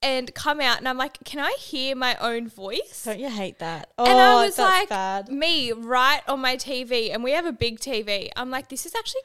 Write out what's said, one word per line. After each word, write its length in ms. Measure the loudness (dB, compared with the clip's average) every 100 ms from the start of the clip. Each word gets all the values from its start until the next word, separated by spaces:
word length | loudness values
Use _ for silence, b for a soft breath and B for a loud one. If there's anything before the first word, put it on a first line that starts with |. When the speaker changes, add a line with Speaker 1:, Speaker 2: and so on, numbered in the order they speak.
Speaker 1:
and 300 | 0 -2 -4 -6
come 240 | -4 0
out 160 | 0 0
and 100 | -2
I'm 100 | -4
like, 260 | -4 -6 -2
"Can 140 | 0
I 160 | 0 -2
hear 360 | -6 -6 -4 -2
my 200 | 0 0
own 300 | -2 -2 -6
voice?" 560 | -10 -8 -6 -6 -10 -8
Speaker 2:
Don't 140 | -6
you 100 | -6
hate 300 | -6 -6 -6
that? 320 | -8 -8 -12 2
Speaker 1:
And 100 | 6
I 240 | 10 10
Speaker 2:
Oh, 120 | 8 6
Speaker 1:
was 120 | 4
Speaker 2:
that's 220 | 4 4
Speaker 1:
like, 80 | 2
Speaker 2:
bad. 400 | -2 -2 -4 -6
Speaker 1:
me 420 | -2 0 2 0
right 500 | -4 -2 2 4 2 0
on 140 | -2
my 140 | -2 -2
T 260 | -4 -8
V, 260 | -4 -2 -2
and 120 | -4
we 80 | -2
have 140 | -2 -2
a 60 |
big 260 | -4 -4 -4
T 220 | -6 -6
V. 280 | -2 -4 -4 -10
I'm 160 | -8
like, 180 | -8 -8
"This 160 | -12 -8
is 80 |
actually 280 | -8 -6 -8